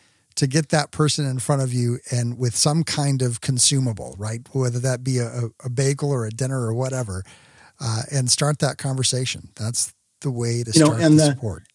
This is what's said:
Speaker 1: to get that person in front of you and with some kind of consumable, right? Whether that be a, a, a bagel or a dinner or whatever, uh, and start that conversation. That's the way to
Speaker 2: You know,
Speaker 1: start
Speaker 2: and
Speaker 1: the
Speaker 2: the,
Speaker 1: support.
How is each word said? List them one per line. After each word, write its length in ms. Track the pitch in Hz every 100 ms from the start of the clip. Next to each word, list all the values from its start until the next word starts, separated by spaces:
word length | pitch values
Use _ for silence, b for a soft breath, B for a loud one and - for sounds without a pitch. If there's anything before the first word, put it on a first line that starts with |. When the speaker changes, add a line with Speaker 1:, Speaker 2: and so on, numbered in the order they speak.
| _ _ _ -
Speaker 1:
to 100 | 139
get 220 | 151 151
that 240 | 156 143
person 340 | - 151 - 139
in 140 | 127
front 200 | - 143
of 140 | 131
you 240 | 123 120 123 -
and 260 | 123 117 117
with 180 | 123 -
some 280 | 151 160
kind 360 | - - 143 135
of 200 | 127 117
consumable, 720 | - 127 - 139 127 104 - 92
right? 240 | 104 117 131
Whether 260 | 135 123 120
that 240 | 131 127
be 160 | 127 127
a, 80 | 117
a, 240 | 123 117 -
a 40 | 127
bagel 420 | 117 135 143 143
or 140 | 135
a 60 | 110
dinner 300 | 110 131 131
or 100 | 113
whatever, 520 | 113 131 131 110 92 b b b b b _
uh, 220 | 117 110 -
and 200 | 139 123
start 300 | - 147 151
that 180 | 139 -
conversation. 680 | 139 131 127 127 127 - - -
That's 360 | 110 123 - - _ _
the 100 | 147
way 320 | 120 117 120
to 60 | 117
Speaker 2:
You 80 | 131
know, 60 | 151
Speaker 1:
start 140 | 117
Speaker 2:
and 160 | 165 151
Speaker 1:
the 60 |
Speaker 2:
the, 60 | 151
Speaker 1:
support. 340 | 135 110 85 -